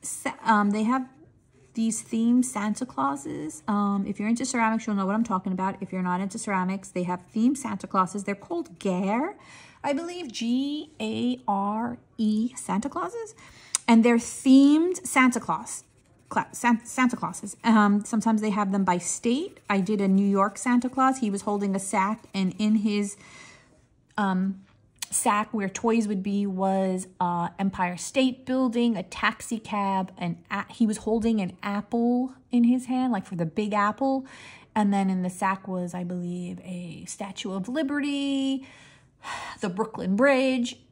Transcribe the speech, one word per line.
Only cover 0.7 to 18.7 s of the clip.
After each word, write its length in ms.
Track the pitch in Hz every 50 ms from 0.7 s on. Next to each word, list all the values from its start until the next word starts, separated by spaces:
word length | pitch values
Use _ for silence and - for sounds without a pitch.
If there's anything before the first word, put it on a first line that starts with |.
they 140 | 202 214 220
have 240 | 220 254 269 254 254 - - - - _ _ _ _ _ _ _ _ _
these 280 | - 226 226 220 - -
themed 420 | - - 226 226 233 240 254 254
Santa 420 | 254 - 214 202 214 208 - 254
Clauses. 760 | 254 - - 262 277 277 285 - 320 - 285 302 311 302 - - -
Um, 360 | 208 208 208 202 202 202 196 196
if 100 | 196 -
you're 100 | 202 214
into 160 | 233 233 -
ceramics, 420 | 254 - 247 226 220 220 220 226
you'll 100 | - 214
know 100 | 196 190
what 80 | 190 202
I'm 100 | 220 233
talking 280 | - 196 185 185 196 190
about. 240 | 185 185 190 196 -
If 120 | 208 185 -
you're 100 | 185 185
not 180 | 180 180 180
into 180 | 190 196 - 226
ceramics, 500 | - - 202 185 185 180 190 196 190 -
they 140 | - 180 180
have 180 | 175 180 180 - - -
themed 220 | 226 226 247 294
Santa 300 | 262 - 233 208 190 -
Clauses. 380 | 202 - 196 185 170 - 208 196
They're 100 | - 202
called 440 | 196 - - 339 339 330 - 180 -
Gare, 580 | - 208 180 180 196 190 208 233 285 359 415 - - - - - - - - _ -
I 80 | 277 285
believe, 400 | 269 339 339 349 359 349 269 208
G 580 | - 226 233 240 254 269 285 294 302 320 - - _
A 400 | 220 214 220 220 233 247 247 247 -
R 520 | - 202 196 196 202 208 220 233 240 240 - - _ _
E 360 | _ 220 214 214 214 220 247 -
Santa 320 | - - - 180 196 - 277
Clauses. 460 | - 330 370 349 415 466 453 427 - - - - - - - - - - -
And 180 | - 233 226 226
they're 120 | 240 240
themed 920 | 233 233 - - - - 277 262 269 277 285 294 311 330 359 370 - -
Santa 340 | - - 277 262 254 240 233
Claus, 440 | 214 - 165 156 226 - - - - _ _ _ _ _ _ _ _ _
Cla-, 200 | - 196 - - -
San-, 320 | - - 240 240 220 -
Santa 320 | - - - 254 247 247
Clauses. 400 | - - 165 175 - - 208 - - -
Um, 400 | 226 220 220 208 202 202 208 202
sometimes 360 | - - 220 208 226 220 214
they 100 | 214 220
have 220 | 202 208 208 190